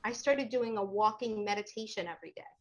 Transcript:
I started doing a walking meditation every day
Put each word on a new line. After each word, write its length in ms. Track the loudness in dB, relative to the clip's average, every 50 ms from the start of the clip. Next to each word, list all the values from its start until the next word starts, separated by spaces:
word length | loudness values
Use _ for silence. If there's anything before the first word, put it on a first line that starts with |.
| -4
I 80 | -4 -4
started 360 | 0 4 4 4 4 4 0
doing 280 | 2 0 2 2 0
a 60 | 0 0
walking 600 | 0 2 4 4 4 4 2 -4 -2 -2 -2 0
meditation 600 | 0 0 -2 -2 -6 -6 -8 -8 -4 -4 -4 -4
every 240 | -4 -8 -10 -14 -14
day 100 | -14 -14 -16 -16 -20 _